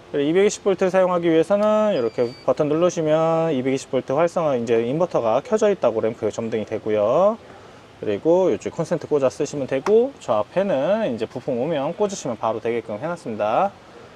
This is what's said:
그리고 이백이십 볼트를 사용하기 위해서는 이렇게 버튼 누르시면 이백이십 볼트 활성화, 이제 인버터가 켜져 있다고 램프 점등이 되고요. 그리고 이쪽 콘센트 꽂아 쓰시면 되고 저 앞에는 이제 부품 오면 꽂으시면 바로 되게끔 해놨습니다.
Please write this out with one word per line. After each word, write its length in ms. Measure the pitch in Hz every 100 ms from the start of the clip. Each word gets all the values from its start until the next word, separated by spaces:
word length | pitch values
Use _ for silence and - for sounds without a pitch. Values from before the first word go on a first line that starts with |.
| -
그리고 180 | 151 143
이백이십 320 | 175 202 -
볼트를 280 | 202 190 190
사용하기 380 | 190 185 180 170
위해서는 640 | 160 160 202 214 214 214
이렇게 380 | 170 117 - 120 127 -
버튼 220 | 127 151
누르시면 880 | 156 175 175 156 156 165 165 165
이백이십 360 | 135 131 135 -
볼트 220 | 131 -
활성화, 440 | 135 170 185 160 127
이제 300 | 117 113 117
인버터가 540 | 151 175 156 113 120
켜져 300 | - 220 214
있다고 280 | 190 123 110
램프 300 | 110 120 107
점등이 340 | 107 113 113
되고요. 720 | 104 107 110 107 104 143 196 226 - - - - - -
그리고 500 | - 101 156 180 185
이쪽 200 | 104 101 -
콘센트 320 | - 165 -
꽂아 200 | 147 131
쓰시면 360 | - 147 147 127
되고 460 | 135 131 220 262 -
저 140 | -
앞에는 800 | 107 104 175 196 147 156 214 202
이제 120 | 113 110
부품 320 | 131 135 120
오면 380 | 139 151 143 170
꽂으시면 400 | 208 202 143 113
바로 240 | 113 110
되게끔 380 | 113 117 - 104
해놨습니다. 760 | 151 175 135 107 104 131 196 - - - -